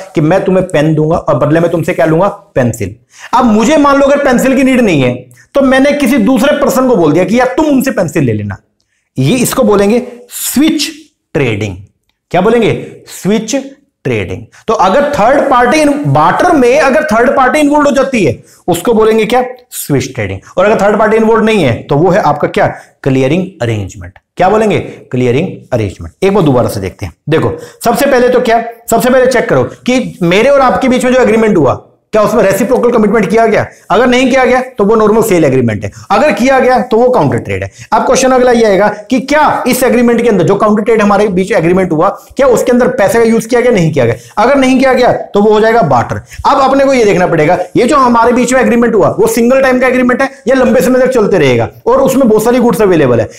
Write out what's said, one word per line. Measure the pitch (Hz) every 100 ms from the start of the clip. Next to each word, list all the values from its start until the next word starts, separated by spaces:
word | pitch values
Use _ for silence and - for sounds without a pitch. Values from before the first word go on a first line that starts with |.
| -
कि | -
मैं | 151 190
तुम्हें | 190 185 180
pen | 151 156
दूंगा | 156 156 165
और | - 139
बदले | 143 160
में | 170
तुमसे | 170 151
क्या | 170 165
लूंगा, | 160 190
Pencil। | - - - 120 - 95 101 _ - -
अब | 240 247
मुझे | 214 226 311
मान | 285 277
लो | 277
अगर | 285
pencil | 269 247 254 269
की |
need | 262 254
नहीं | 226 156
है | 127 123 - - _
तो | 285
मैंने | 269 262 285
किसी | 285 269 277
दूसरे | 208 262 277 285
person | 269 247 262
को | 226
बोल | 160
दिया | 160
कि | 175 233
यार | 262 -
तुम | 311
उनसे | 269 220
pencil | 220 175 175
ले | 131
लेना, | 107 104 95 _ _ _ _ _ -
ये | 135 247
इसको | 240 -
बोलेंगे | 220 202 202 240 240 - -
switch | - - - 311 320 - - - _ _
ट्रेडिंग। | 160 131 104 104 90 98 _ _ _ _
क्या | 165
बोलेंगे, | 196 240 196 135 - - -
स्विच | - 175 220 220
ट्रेडिंग। | 277 269 - _ _ - 113 92 92 107 - -
तो | 226
अगर | 185 233 285
third | - 214 285 -
party | 247 247 311
इन-, | 294 285 294
barter | 135 160 - 359
में | 320 247 269
अगर | 277 269
third | 302 220 254
party | 277 254 302
इन्वॉल्व | 294 294 285
हो |
जाती | 269 269 240
है | 156 - - - -
उसको | 165 -
बोलेंगे | 220 214 220 214
क्या, | 247 254 - _
स्विच | - - 143 -
ट्रेडिंग। | - 101 92 - -
और |
अगर | 196 208
third | 196 208
party | 214 220
इन्वॉल्व | 220 226
नहीं | 214 214
है | 139 101
तो | - 143
वो | 180
है | 180
आपका | 143 143 170
क्या, | - 190 - - _
clearing | 147 131 131 170 185 -
arrangement। | 117 110 92 - 90 - _ -
क्या | 180
बोलेंगे, | 214 220 185
क्लियरिंग | - - - 123 123 123 185 - -
arrangement। | 117 104 - 82 -
एक | 190
बार | 202
दोबारा | 151 123 110
से | -
देखते | 95 - 85
हैं। | - -
देखो | 156 - - - -
सबसे | 226 240 277
पहले | 254 247
तो | -
क्या, | 226 233 233 - -
सबसे | 226 254
पहले | 262 254
check | 240 -
करो | 143
कि | 117 - - 254 190 -
मेरे | 170 185 254
और | 285
आपके | 254 247 262
बीच | 247
में | 254
जो | 254
agreement | 214 220 220 180
हुआ, | 131 104 - _ _
क्या | 214
उसमें | 208 233
reciprocal | 196 190 247 254 233
commitment | 226 214 233 180
किया | 220 226
गया? | 196 110 - -
अगर | 180 247
नहीं | 247 262
किया | 262
गया | 247 254 - -
तो |
वो | 202 220
normal | 214 220
sale | - 185
agreement | 151 131 117 101
है, | 101 - -
अगर | 208 302
किया | 302 254 269
गया | 240 254
तो | 254 220
वो | 247
counter | 208 147 117
trade | - 98
है। | 98 - -
अब | 220 -
question | 262 262
अगला | 262 247
ये | 240
आएगा | 226 185 208 208 -
कि | 262
क्या | 262 294 277 - 247
इस | 247
agreement | 254 226 240 233
के | 233
अंदर | 202
जो | 170 196
counter | 214 214
trade | 220 226
हमारे | 208 202 214
बीच | 180 190
agreement | 214 165 185 185
हुआ, | 151 185 202 - -
क्या | 269
उसके | 214 -
अंदर | 240 240
पैसे | - 196 226
का |
यूज़ | 226 226 -
किया | 240
गया, | 240
नहीं | 214 165
किया | 139
गया? | 117 117 - -
अगर | 233 277
नहीं | 254 254
किया | 262
गया | 247 247
तो | - - 202
वो | 214
हो | 214
जाएगा | 220 233
barter। | 170 123 - 104 - - -
अब | 269
अपने | 262 269
को | 269
ये | 262
देखना | 208 175 180
पड़ेगा | 165 151 - - 170
ये | 240
जो | 294
हमारे | 247 233 233
बीच | 247 240
में | 262
agreement | 214 233 233
हुआ | 226 147 -
वो | 220
single | 240 233 262
time | 269 254
का | 254
एग्रीमेंट | 247 247 247
है | 269 - 208
या |
लंबे | 262 254 233
समय | 240 254
तक | 254
चलते | 254 202 190
रहेगा | 139 120 107 - -
और | 254
उसमें | 269 247 254
बहुत | 214
सारी | 220 247
goods | 240 -
available | 208 175 135 117
है। | 110